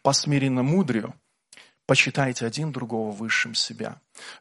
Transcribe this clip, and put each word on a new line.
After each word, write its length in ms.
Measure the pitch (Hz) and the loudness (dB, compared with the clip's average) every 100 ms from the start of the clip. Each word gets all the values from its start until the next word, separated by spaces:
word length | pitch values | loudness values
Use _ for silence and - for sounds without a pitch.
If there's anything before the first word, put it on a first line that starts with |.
"По 100 | 156 | 2
смиренномудрию 1000 | - - 143 135 127 131 180 160 117 107 - _ _ _ - - _ - | 2 2 2 4 2 2 2 2 0 -2 -10 _ _ _ -20 -20 _ 2
почитайте 580 | 135 - 139 135 120 | 4 4 2 0 0
один 280 | 117 113 156 | -4 -4 -4
другого 380 | 131 117 113 107 | -4 -4 -4 -4
высшим 440 | 101 113 - 117 | -6 -2 -2 -2
себя". 480 | 110 - 113 110 - _ - - - | -2 -4 -4 -10 -10 _ -20 -20 -10